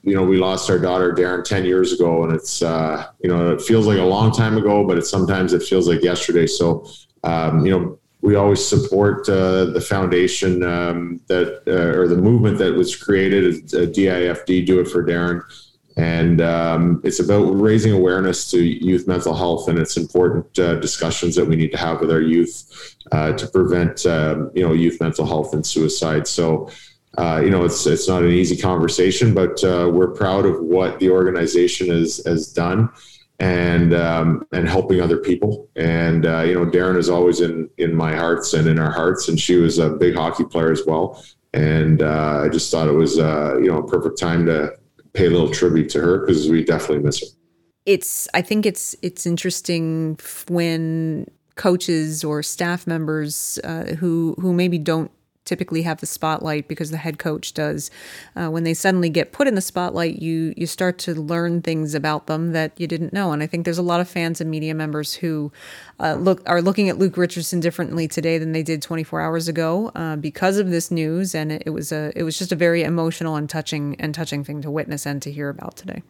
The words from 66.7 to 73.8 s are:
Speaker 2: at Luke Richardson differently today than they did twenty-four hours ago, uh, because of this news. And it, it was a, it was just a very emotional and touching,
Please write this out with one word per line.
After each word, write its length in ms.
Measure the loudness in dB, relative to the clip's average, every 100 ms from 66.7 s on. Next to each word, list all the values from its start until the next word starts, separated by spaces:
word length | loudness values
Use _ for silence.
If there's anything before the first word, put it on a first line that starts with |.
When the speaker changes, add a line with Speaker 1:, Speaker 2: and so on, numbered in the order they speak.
| 0 -2
Speaker 2:
at 100 | 0
Luke 180 | -2 -2
Richardson 440 | -4 -4 -6 -4
differently 480 | -4 -4 -6 -6 -4
today 300 | -4 -2 -2
than 120 | -2
they 140 | -4
did 180 | -4 -6
twenty-four 380 | -6 -8 -6 -6
hours 260 | -4 -4 -4
ago, 460 | -4 -2 -2 -4
uh, 220 | -8 -8 -6
because 420 | -8 -2 -2 0
of 120 | -2
this 200 | -2 -2
news. 420 | -4 -2 -4 -4
And 200 | -6 -6
it, 100 | -8
it 60 | -8
was 220 | -8 -8
a, 200 | -8 -8 -6
it 80 |
was 120 | -6 -6
just 140 | -6
a 60 | 0
very 260 | 2 2
emotional 540 | 0 -2 -2 -4 -6 -6
and 120 | -6
touching, 460 | -8 -8 -8